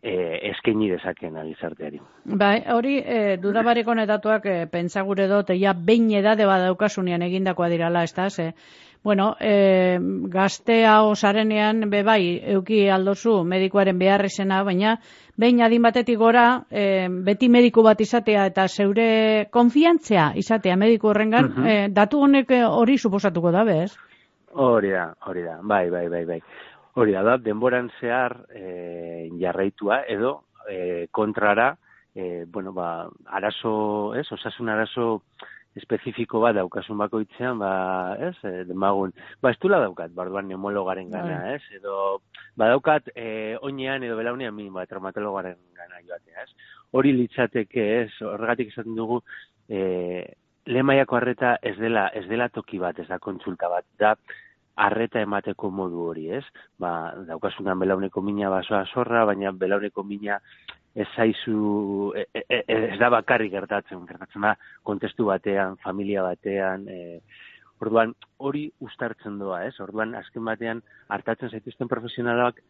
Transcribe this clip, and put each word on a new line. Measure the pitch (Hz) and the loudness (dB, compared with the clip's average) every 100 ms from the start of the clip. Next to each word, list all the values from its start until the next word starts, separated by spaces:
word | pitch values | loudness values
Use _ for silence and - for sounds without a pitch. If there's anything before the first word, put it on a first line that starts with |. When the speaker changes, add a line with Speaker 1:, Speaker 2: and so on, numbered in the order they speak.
Speaker 1:
e, | 117 92 85 80 101 | -4 -4 -4 -6 -8
eskaini | - - 110 107 | -4 -2 0 0
dezakeena | 87 92 85 85 80 | -2 -6 -8 -10 -10
gizarteari. | 78 78 85 78 78 73 - _ | -12 -10 -12 -10 -12 -14 -20 _
Speaker 2:
Bai, | - 202 202 214 - | -6 0 2 2 0
hori, | 240 247 277 | -2 0 -2
e, | - 233 202 190 | -2 -2 0 0
dudabariko | 196 214 226 240 220 | 0 0 2 2 0
honetatuak, | 226 214 214 214 220 208 | -2 0 0 0 0 0
e, | 180 165 | -2 -2
pentsa | 175 175 196 | -4 -4 -4
gure | 190 196 196 | -2 0 2
dut, | 202 190 185 | 2 2 2
ja | 196 | 2
behin | 180 170 233 226 | 2 4 4 4
edade | 208 202 220 | 4 4 4
bat | 202 190 | 4 4
daukasunean | 185 185 208 - 185 170 | 2 2 0 0 -2 0
egindakoa | 175 185 190 180 170 | -2 0 -2 0 0
dirala, | 170 165 175 | 0 0 0
ez | 170 | 0
da, | - 190 | -2 -4
ze, | 196 165 165 - - - _ | -2 -6 -8 -20 -20 -20 _
bueno, | 208 202 202 - | 0 2 2 0
e, | 214 202 196 185 185 180 180 196 190 | 2 4 6 6 4 2 0 -4 -4
gaztea | 180 190 - - 226 226 214 | 0 0 0 2 4 6 8
osarenean, | 214 208 208 208 220 214 214 220 214 | 6 4 2 2 2 2 2 0 0
be | 208 | 0
bai, | 202 220 175 175 - | 4 4 2 -2 0
euki | 196 185 220 196 | 0 2 4 4
aldozu | 190 190 196 233 214 | 4 2 0 2 2
medikuaren | 170 185 190 202 196 180 | 2 0 2 4 4 4
beharrizena, | 185 202 196 - 196 190 | 4 4 2 -2 0 0
baina | 196 180 214 226 - - - - | 2 2 2 0 -4 -20 -16 2
behin | 226 240 | 4 6
adin | 226 233 | 6 6
batetik | 233 240 240 226 | 4 4 0 4
gora, | 226 240 240 247 - | 6 8 6 4 -2
e, | - 202 190 185 | -2 2 2 0
beti | 180 185 202 254 | -2 0 2 6
mediku | 240 240 226 | 8 8 8
bat | 220 214 | 6 6
izatea | 214 240 220 208 190 | 2 0 2 2 2
eta | 190 190 | 2 0
zeure | - 202 202 226 220 220 214 208 | 2 2 4 4 4 4 2 2
konfiantzia | 240 240 285 330 339 - 202 151 - | 4 6 6 6 4 4 4 4 2
izatea | 190 220 190 180 | 0 2 2 4
mediku | 214 226 214 | 4 4 4
horrengan, | 208 220 226 262 | 2 4 4 2
Speaker 1:
Mhm. | - 240 | 2 2
Speaker 2:
e, | 214 202 | 2 2
datu | 196 208 294 | 4 4 4
honek, | 277 277 247 | 6 4 4
e, | 247 | 4
hori | 233 165 233 277 | 4 4 4 4
suposatuko | 226 196 202 170 170 | 2 0 0 0 2
da, | 170 | 4
bez? | 226 160 180 - - _ _ _ _ | 4 2 0 -8 -20 _ _ _ _
Speaker 1:
Hori | 143 131 117 101 | 0 4 4 2
da, | 95 82 82 - | 0 -2 -8 -10
hori | 87 | -8
da, | 85 82 | -8 -10
bai, | 101 101 90 | 0 0 2
bai, | 87 87 | -2 -4
bai, | 85 | -4
bai. | 85 85 - - - - _ | -6 -8 -10 -20 -20 -20 _
Hori | - 110 | 0 2
da, | 95 104 | 2 2
da, | 127 | 2
denboran | 110 104 123 123 123 - | 0 -2 0 0 -4 -8
zehar, | 120 120 123 120 - | -4 -2 -2 -6 -18
eh, | 117 92 90 87 85 85 85 82 85 | -16 -12 -12 -10 -10 -10 -12 -12 -4
jarraitua, | 90 90 98 - 101 120 - | -4 0 -2 -2 -2 -2 -2
edo, | 104 120 147 _ _ 107 | -2 -2 -4 _ _ -12
eh, | 95 90 87 85 | -8 -6 -6 -6
kontrara, | - 107 104 104 101 123 165 _ _ _ | -4 -4 0 2 2 2 -2 _ _ _
eh, | 95 92 87 85 | -10 -8 -8 -10
bueno, | 98 95 | -10 -8
ba, | 92 85 85 85 - - | -6 -6 -6 -10 -16 -10
arazo, | 98 104 - 113 107 107 104 104 | -4 -4 -4 -4 -2 -2 -2 -4
ez, | 120 151 | -6 -8
osasun | 104 113 - 117 | -10 -12 -8 -4
arazo | 107 110 - 117 110 _ _ - - _ | -2 -2 -2 -2 -2 _ _ -20 -20 _
espezifiko | - - 110 - 113 113 113 | -20 -6 -6 -6 -8 -4 0
bat | 117 | 2
daukasun | 104 92 104 90 107 | 2 -2 -6 -10 -6
bakoitzean, | 104 110 107 - 123 120 | -4 -4 -6 -8 -8 -4
ba, | 101 95 92 92 92 98 | -4 -2 -2 -4 -6 -6
ez, | 160 180 | -8 -8
eh, | 107 90 | -10 -10
demagun, | 90 90 98 98 95 - - - | -8 -2 0 0 -2 -8 -20 -2
"Ba, | 131 | -2
ez | 120 | 0
dula | 185 190 | 0 2
daukat, | 110 87 85 | 0 -4 -14
ba, | 87 | -10
orduan | 90 98 98 | -8 -6 -8
neumologaren | 92 98 101 92 92 90 | -8 -4 -4 -4 -6 -8
gana, | 90 87 90 | -8 -8 -8
Speaker 2:
Bai. | 92 143 | -8 -10
Speaker 1:
ez?" | - 101 | -12 -14
Edo, | 98 98 98 98 _ - - - | -8 -4 -4 -4 _ -20 -20 -2
"Badaukat, | 113 131 160 151 - 120 | 2 2 2 0 -2 -12
eh, | 117 110 107 113 | -10 -8 -8 -8
oinean | 139 139 131 135 | -10 -8 -6 -6
edo | 123 113 | -6 -6
belaunean | 117 123 123 | -6 -6 -8
min, | 104 101 | -10 -12
ba, | 92 92 | -12 -12
traumatologaren | 95 95 101 104 98 92 90 90 | -10 -10 -8 -6 -6 -10 -14 _
gana | 87 87 90 87 | _ -20 -20 _
joatea", | 87 _ 85 | -18 _ -20
ez? | 123 _ - - _ | -20 _ -20 -20 _
Hori | 127 135 | 0 2
litzateke, | 131 120 - 120 123 104 - 104 117 | 2 -2 -2 -2 -2 -6 -4 -2 -2
ez? | 110 - | -4 -8
Horregatik | 107 101 113 120 110 | -10 -8 -4 -4 -6
esaten | 113 113 | -10 -10
dugu, | 113 113 120 _ - - _ _ | -8 -4 -6 _ -20 -20 _ _
eh, | 101 95 90 87 90 - _ _ _ - | -6 -4 -4 -6 -8 -12 _ _ _ -4
lehen | 123 139 | 0 4
mailako | 139 135 123 | 4 2 0
arreta | 120 120 127 120 | -2 0 0 0
ez | 117 98 | -4 -6
dela, | 113 113 95 | -2 0 -2
ez | 110 92 | -4 -6
dela | 113 123 | -4 -4
toki | - - 95 | -6 -10 -6
bat, | 90 85 | -6 -8
ez | 85 | -10
da | 90 | -10
kontsulta | - 92 - 90 87 | -8 -10 -10 -6 -4
bat, | 87 - _ | -4 -6 _
da | 107 110 _ - - _ _ - | 0 0 _ -20 -20 _ _ -2
arreta | 101 104 117 120 | 0 0 -4 -4
emateko | 104 101 107 95 104 | -4 -4 -6 -8 -8
modu | 95 92 85 85 | -6 -6 -6 -6
hori, | 80 80 | -8 -8
ez? | 113 143 - _ _ | -10 -10 -20 _ _
Ba, | 90 85 82 - 90 | -6 -6 -8 -12 -14
daukazunan | 80 98 - 98 92 | -8 -8 -6 -4 -2
belauneko | 92 95 95 98 | 0 0 -2 -6
mina | 98 101 101 | -4 -4 -2
basoa | 95 87 104 95 | -2 -2 -4 -4
zorra, | - 117 117 | -4 -2 0
baina | 107 98 98 | 0 0 -4
belauneko | 95 92 98 101 - | -4 -2 -2 -4 -8
mina | 98 101 104 101 _ - - - _ | -10 -10 -6 -8 _ -20 -20 -20 _
ez | - 104 - | -10 -8 0
zaizu, | 113 104 - 107 107 104 101 98 101 104 | 0 0 -4 -2 -2 -2 -4 -4 -4 -6
e, | 101 | -8
e, | 117 - | -10 -4
e, | 123 - 113 110 | -4 -2 -2 -2
ez | 98 | 0
da | 120 | 2
bakarrik | 120 - 123 107 | 2 2 0 0
gertatzen, | 98 98 101 - 92 87 | -6 -4 -6 -6 -18 -16
gertatzen | 90 95 101 | -18 -16 -4
da | 104 107 - - | -2 -2 -8 -16
kontestu | - 101 104 - 107 | -8 -6 -6 -4 -2
batean, | 95 107 98 95 95 | -2 -2 -2 -2 -6
familia | - 95 101 98 | -10 -8 -4 -4
batean, | 92 90 104 98 95 95 98 | -4 -6 -6 -4 -4 -6 -10
e, | 92 87 85 _ - - _ _ _ | -16 -16 -18 _ -20 -20 _ _ _
orduan | 107 113 113 117 - _ | 0 2 0 -4 -20 _
hori | 139 143 151 _ | -8 -6 -8 _
uztartzen | 147 - 120 110 107 101 | -18 -10 -10 -10 -14 -10
doa, | 98 90 101 | -8 -8 -8
ez? | - | -12
Orduan | 98 104 110 | -12 -8 -8
azken | 117 - - | -8 -14 -10
batean | 113 110 117 113 _ _ _ | -8 -6 -6 -8 _ _ _
hartatzen | 101 104 113 120 | -8 -6 -6 -8
zaituzten | 110 - - 120 | -12 -16 -10 -6
profesionalak | 120 117 - 120 117 123 - _ | -6 -8 -6 -2 0 0 -2 _